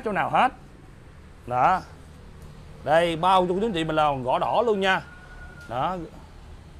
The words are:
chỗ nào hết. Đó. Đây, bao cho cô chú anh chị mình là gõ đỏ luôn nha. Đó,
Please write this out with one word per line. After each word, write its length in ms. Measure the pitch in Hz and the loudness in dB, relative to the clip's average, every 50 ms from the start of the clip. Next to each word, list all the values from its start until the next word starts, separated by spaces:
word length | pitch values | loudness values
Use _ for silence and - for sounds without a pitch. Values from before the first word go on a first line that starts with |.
| 254 | -2
chỗ 60 | 226 | -2
nào 180 | 202 175 143 120 | -2 -2 -2 2
hết. 220 | 135 170 220 262 - - - - - - - - - - - - - - - - - - - - | 2 2 2 2 0 -4 -16 -20 -20 -20 -20 -20 -20 -20 -20 -20 -20 -20 -20 -20 -20 -18 -10 -4
Đó. 340 | 120 123 131 165 185 175 160 - - - - - - - - - - - - - - - - - - - - | 0 2 4 4 4 2 -2 -8 -18 -20 -20 -20 -20 -20 -20 -20 -20 -18 -18 -18 -18 -18 -18 -20 -18 -10 -2
Đây, 320 | 127 151 165 170 170 165 | 2 4 4 4 2 0
bao 300 | 156 170 185 190 190 180 180 | 0 2 4 4 4 4 2
cho 60 | 180 | 0
cô 60 | 185 | 0
chú 60 | 208 | 0
anh 80 | 233 202 | -2 -2
chị 100 | 165 160 | -2 -2
mình 120 | 160 156 | 0 2
là 160 | 156 151 151 143 131 123 | 2 2 2 2 0 0
gõ 160 | 123 143 175 | 0 0 0
đỏ 240 | 160 117 127 185 233 | 0 0 2 2 2
luôn 140 | 240 214 196 | 2 2 2
nha. 220 | 196 190 190 170 - - - - - - - - - - - - - - | 2 2 2 0 -2 -8 -16 -20 -20 -20 -18 -18 -18 -18 -18 -18 -12 -8
Đó, 280 | 113 123 139 170 190 180 160 - - - - - - - - - - - - - - - | -4 -2 -2 -2 -4 -6 -10 -12 -16 -20 -20 -20 -20 -20 -20 -18 -20 -20 -20 -20 -14 -2